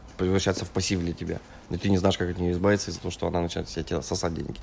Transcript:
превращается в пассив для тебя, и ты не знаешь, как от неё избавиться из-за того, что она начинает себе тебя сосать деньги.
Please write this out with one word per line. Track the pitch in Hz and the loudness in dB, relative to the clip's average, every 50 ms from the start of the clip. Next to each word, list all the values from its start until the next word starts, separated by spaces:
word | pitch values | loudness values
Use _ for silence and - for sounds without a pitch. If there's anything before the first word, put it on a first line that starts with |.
| - - - - | -18 -14 -4 -2
превращается | 92 92 95 98 - 98 92 - 92 | 2 2 4 4 4 2 2 0 -2
в | - | -2
пассив | - 95 92 - 101 90 | -2 -2 0 2 0 0
для | 85 85 82 | 0 -2 -4
тебя, | - - 82 82 - - - - - - - | -4 -6 -6 -6 -6 -8 -12 -16 -20 -8 -6
и | - | -4
ты | 87 - 101 | -2 2 4
не | 98 92 | 4 4
знаешь, | 87 95 92 | 6 4 4
как | - 90 87 | 2 0 -2
от | 85 90 | 0 0
неё | 90 87 87 | 0 2 2
избавиться | 85 92 101 104 98 - - | 4 4 4 4 4 2 -2
из-за | 87 - | -6 -6
того, | - 90 | -6 -6
что | 90 - 87 | -4 -2 -2
она | 87 85 87 85 | 0 0 0 0
начинает | 85 - 87 85 - | 0 -2 -4 -6 -4
себе | - 82 80 | -6 -6 -4
тебя | - 87 80 | -2 -2 -2
сосать | - - - 90 - 85 82 | -2 -2 -2 -2 -2 -2 -2
деньги. | - - - - - | -4 -6 -6 -8 -10